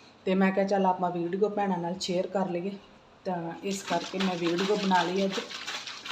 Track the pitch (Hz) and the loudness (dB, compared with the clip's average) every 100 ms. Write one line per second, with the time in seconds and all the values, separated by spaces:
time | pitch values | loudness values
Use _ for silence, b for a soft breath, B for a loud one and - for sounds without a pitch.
0 | B - 202 190 190 190 196 196 185 185 | B -6 0 4 4 4 2 4 4 2
1 | 180 170 170 190 202 202 196 175 170 180 | 0 0 -2 0 0 2 0 0 -2 -4
2 | - 180 - 196 185 175 190 196 - - | -2 0 0 -2 -2 -2 -4 -8 -14 -20
3 | - - 190 180 165 160 196 196 - 170 | -20 -10 -6 -4 -6 -8 -6 -6 -2 -2
4 | - 190 190 175 170 175 196 202 190 185 | -2 0 0 2 0 2 2 2 4 4
5 | 170 190 196 226 - - - - - - | 4 2 0 -2 -6 -10 -10 -10 -10 -12
6 | - | -12